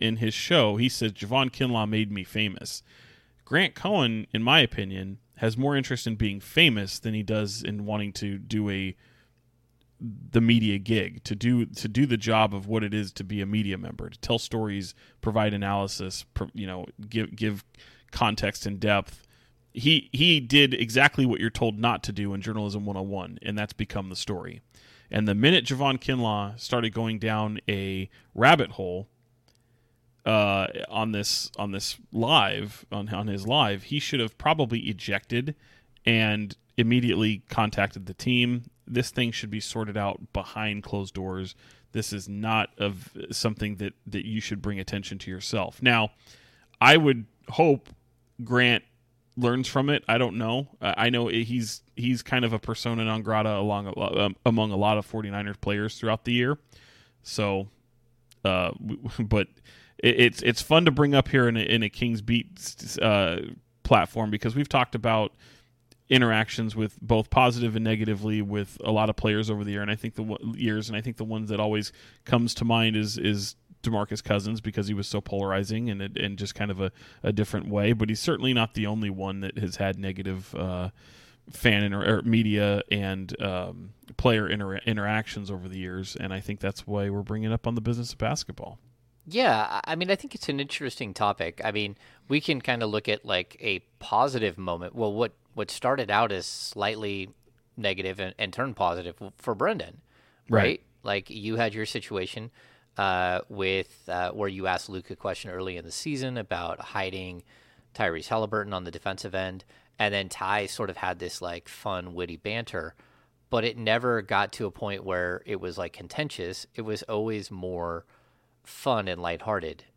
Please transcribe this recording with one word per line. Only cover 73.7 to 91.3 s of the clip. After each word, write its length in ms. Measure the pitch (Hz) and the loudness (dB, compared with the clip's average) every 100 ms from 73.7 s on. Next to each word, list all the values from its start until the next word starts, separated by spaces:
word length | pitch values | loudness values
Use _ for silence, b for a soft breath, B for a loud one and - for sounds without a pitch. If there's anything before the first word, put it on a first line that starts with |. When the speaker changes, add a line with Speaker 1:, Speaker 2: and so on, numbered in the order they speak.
| - | -8
Speaker 1:
DeMarcus 420 | 117 110 104 107 | -2 -2 -2 -4
Cousins, 380 | - 104 104 110 | 0 0 0 -4
because 260 | 110 107 101 | -4 -4 -2
he 60 | |
was 140 | 101 101 | -4 -2
so 120 | 104 | -4
polarizing 720 | - 98 98 95 101 110 120 | -4 -4 0 0 0 -2 -2
and 120 | 98 | -4
it, 160 | 98 - | -4 -4
and 200 | 101 98 | -4 -4
just 160 | 98 | -6
kind 160 | - 104 | -4 -4
of 100 | 95 | -2
a, 120 | 95 - B B | -4 -6 B B
a 80 | - | 0
different 380 | 104 104 104 85 | 0 0 -2 -2
way. 220 | 104 104 | 2 2
But 160 | 113 107 | 2 2
he's 100 | 110 | 0
certainly 340 | - - 127 | 0 0 2
not 220 | 123 113 113 | 2 0 -2
the 100 | 104 | -2
only 240 | 110 104 | -2 -4
one 300 | 95 95 98 | -4 -6 -6
that 180 | 98 - | -6 -4
has 200 | 98 - | -4 -2
had 200 | 98 95 | -2 -2
negative, 560 | 98 95 95 95 95 | -4 -6 -6 -6 -8
uh, 360 | - 92 90 90 - b b b b - | -6 -4 -4 -6 -8 b b b b -20
fan 340 | - 123 101 | 0 4 4
inter-, 340 | 104 101 101 107 | 2 0 2 2
or 40 | |
media 600 | 117 113 107 104 101 101 - | 4 4 4 2 2 0 0
and, 500 | 104 98 95 92 - | -2 -2 -4 -8 -6
um, 520 | 98 92 90 87 90 - - - | -4 -4 -6 -10 -16 -20 -18 -2
player 300 | 127 110 101 | 2 2 2
inter-, 300 | 104 98 98 117 | -2 -4 -4 -2
interactions 640 | 104 101 107 107 107 101 | -2 0 -2 -4 -8 -8
over 180 | 92 92 | -8 -8
the 120 | 95 | -8
years, 360 | 92 92 95 - | -6 -6 -8 -8
and 180 | 95 | -6
I 60 | 95 | -6
think 200 | 104 104 | -6 -4
that's 260 | 101 - - | -4 -6 -4
why 240 | 104 101 | -2 -2
we're 140 | 101 | -2
bringing 260 | 101 107 110 | -4 -4 -2
it 40 | |
up 120 | 113 117 | -2 -2
on 80 | |
the 80 | 117 | -2
business 300 | 113 117 120 | -2 -2 -4
of 80 | - | -4
basketball. 580 | 110 139 - - - 120 _ _ _ _ 160 | -2 -2 -6 -12 -14 -16 _ _ _ _ -6
Speaker 2:
Yeah, 540 | 208 240 110 107 - - | 2 4 4 2 -2 -4
I, 80 | |
I 20 | 160 | -2
mean, 160 | 180 | 0
I 40 | 196 | 0
think 200 | - - | -2 -10
it's 140 | - | -4
an 100 | 139 | -4
interesting 560 | 139 - 135 - 107 - | -4 -6 -6 -6 -6 0
topic. 460 | 104 | 0